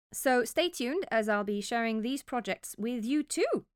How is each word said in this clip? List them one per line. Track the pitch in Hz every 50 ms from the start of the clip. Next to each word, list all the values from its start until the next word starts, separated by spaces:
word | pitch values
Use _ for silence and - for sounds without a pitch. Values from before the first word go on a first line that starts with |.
| _ _
So | - - - 269 254 247 247
stay | - - 320 349 349
tuned | - - 240 254 302 392 - -
as | - 226 214 220
I'll | 208 208 208
be | 208 208 208
sharing | 196 - 240 233 226 226 220 220
these | 214 247 269 285 -
projects | - 262 247 196 202 - - - - - -
with | 202 240 247 240 214
you | 240 285 302
too. | 285 - - 320 440 679 - - - _ _